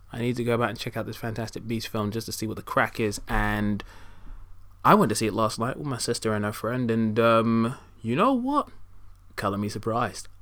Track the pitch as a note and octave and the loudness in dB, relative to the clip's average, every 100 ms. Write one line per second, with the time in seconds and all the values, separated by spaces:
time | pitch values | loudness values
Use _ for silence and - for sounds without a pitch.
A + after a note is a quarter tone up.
0 | - A#2 A#2+ A#2+ A#2+ A#2 A#2 A2+ - A#2 | -12 -4 -2 0 0 2 0 -2 -6 -6
1 | G#2+ A2 A#2 A2 A2 - A2+ A2+ - A2 | -6 -6 -6 -4 -6 -8 -4 -4 -2 -2
2 | G#2 A2 - - A2 G2+ - - A2+ - | -2 -2 -6 -6 -6 -6 -2 0 0 2
3 | A2 G2+ - A2+ G#2 G#2 G#2 G2+ - - | -2 -2 -2 2 2 2 0 0 -4 -16
4 | - - - - - - - - B2+ G3+ | -18 -14 -14 -14 -14 -16 -18 0 6 6
5 | D#3 G#2 A2 G2+ G#2+ - A2+ - D3+ A#2 | 6 2 0 2 0 0 -4 -4 -6 -4
6 | - A#2 A2+ G#2+ G#2 G#2+ A2 B2+ A#2+ A2+ | -2 -2 0 0 -2 -2 -2 0 2 2
7 | A2 G#2+ A2+ A2+ A2+ A2+ A2+ B2+ - - | 4 4 6 6 6 4 2 -2 -14 -8
8 | A2+ C3 A#3 C4 B3+ D4 - - - - | -2 2 4 2 2 0 -2 -6 -14 -16
9 | - - - - G#2 G2+ G#2 G#2 G#2+ A2+ | -16 -18 -16 -4 -2 0 -2 -2 -2 0
10 | A2+ - - - | -2 -4 -14 -14